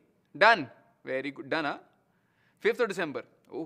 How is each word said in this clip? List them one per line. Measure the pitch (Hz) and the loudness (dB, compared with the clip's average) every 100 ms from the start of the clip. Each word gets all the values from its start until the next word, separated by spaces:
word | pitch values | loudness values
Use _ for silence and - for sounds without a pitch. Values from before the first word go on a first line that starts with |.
| _ _ _ 143 | _ _ _ 4
done, | 214 214 123 - _ _ | 6 6 0 -12 _ _
very | - 131 139 | -6 -6 -6
good, | 135 135 | -10 -4
done, | 156 147 | -4 -2
हाँ? | - - _ _ _ _ _ _ _ | -6 -12 _ _ _ _ _ _ _
फिफ्थ | 208 233 | -2 0
of | 226 | -2
December, | 185 160 123 - _ _ | -2 -6 -6 -12 _ _
oh, | 131 | -12